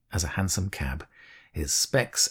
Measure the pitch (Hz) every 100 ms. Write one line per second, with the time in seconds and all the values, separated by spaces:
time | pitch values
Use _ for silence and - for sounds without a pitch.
0 | _ - 82 - 95 - 95 - 67 69
1 | - - - - - - 69 - - 135
2 | 120 - -